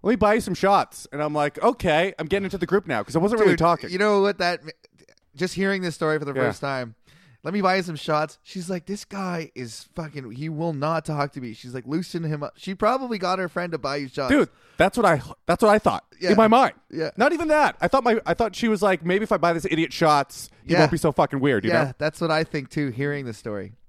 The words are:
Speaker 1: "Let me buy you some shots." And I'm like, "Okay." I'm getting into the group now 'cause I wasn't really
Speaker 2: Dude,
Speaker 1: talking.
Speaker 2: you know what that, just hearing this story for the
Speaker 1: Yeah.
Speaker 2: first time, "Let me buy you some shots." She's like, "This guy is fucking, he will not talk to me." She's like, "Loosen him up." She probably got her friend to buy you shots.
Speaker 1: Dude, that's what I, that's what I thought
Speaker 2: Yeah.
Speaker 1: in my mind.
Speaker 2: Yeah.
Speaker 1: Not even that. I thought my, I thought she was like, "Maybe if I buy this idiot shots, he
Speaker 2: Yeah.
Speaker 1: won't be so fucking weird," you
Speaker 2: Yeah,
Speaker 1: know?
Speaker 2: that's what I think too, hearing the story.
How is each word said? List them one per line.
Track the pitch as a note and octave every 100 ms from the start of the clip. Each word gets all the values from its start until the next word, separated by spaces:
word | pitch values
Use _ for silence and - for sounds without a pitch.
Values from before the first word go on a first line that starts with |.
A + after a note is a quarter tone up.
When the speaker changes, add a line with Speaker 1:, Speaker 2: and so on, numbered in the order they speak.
Speaker 1:
"Let | F#3+
me | A#3
buy | G#3
you | A3+
some | -
shots." | F3 F#3+ G3 B2+ - -
And | C#3+
I'm | D3+
like, | D3 D3 -
"Okay." | A3 B3 F3+ D#3 F#3+ -
I'm | E3
getting | G3+
into | F#3+ F#3
the | F3
group | G3 F3
now | A#2+
'cause | G#2 C#3
I |
wasn't | G3 A3+
really | G#3
Speaker 2:
Dude, | F3
Speaker 1:
talking. | E3 E3+ -
Speaker 2:
you | F#3
know | G#3 G3+
what | G3 F#3+
that, | F3 F3 D#3 - _ _ _ _ _ C#3
just | F3+
hearing | E3+ G3 G3
this | F3+
story | D3 D#3+ D#3
for |
the | C#3+
Speaker 1:
Yeah. | C3
Speaker 2:
first | B2 G2
time, | C#3 C3+ A#2+ A2+ _ _ _ _
"Let | D3+
me | G3+
buy | F#3+ F#3+
you |
some | F3+ D3+
shots." | - D3+ D#3 -
She's | - F#3+ F3
like, | F#3 F3
"This | G#3
guy | - G3+ F#3+ F3 D#3+
is | - A#2+ - -
fucking, | - D#3 C#3+ B2+
he | A#2+ D#3+
will | D3+ E3+
not | D3 D3 E3
talk | D3+ D3+ C#3+
to | -
me." | B2
She's | A2 B2
like, | B2+ A#2+
"Loosen | D#3+ F3+ F3
him | E3 D3+
up." | D3 _
She | -
probably | F#3+ G#3+ C4 B3+ A3
got | F3+ F#3
her | F3+
friend | F#3 F3
to | D#3+
buy | C3+ D3
you | C3+
shots. | - C3
Speaker 1:
Dude, | C#4 G3 _ _ -
that's | F3+ A#3+
what |
I, | G#3 D3+ - - -
that's | F3+
what | A3
I | G#3+
thought | - G2 _ _
Speaker 2:
Yeah. | F3+
Speaker 1:
in | G#3
my | A3
mind. | A#3 C4 - _
Speaker 2:
Yeah. | D#3+ D#3 -
Speaker 1:
Not | C4+
even | E4 E4
that. | D4+ C4+ -
I | E3+
thought | C4+
my, | A#3+ A3
I | -
thought | E3+ A3+
she | F#3+ A#3
was | G#3
like, | G3+ F3+
"Maybe | E3 F#3
if | A3
I | G3
buy | E3+
this | E3 F#3
idiot | D#3 E3
shots, | - D#3+ D3 C#3 - - _
he | -
Speaker 2:
Yeah. | E3
Speaker 1:
won't | D3+
be | E3
so | D#3+
fucking | C#3 D3+ C#3
weird," | C#3 A2+
you | E3+
Speaker 2:
Yeah, | E3+
Speaker 1:
know? | C#3+ -
Speaker 2:
that's | D3+ -
what | E3+
I | D#3
think | D#3+ D#3 C3
too, | D#3+ C#3+
hearing | A2+ C#3+ C#3+ B2+
the |
story. | G#2+ A#2 G#2 F#2+ A2+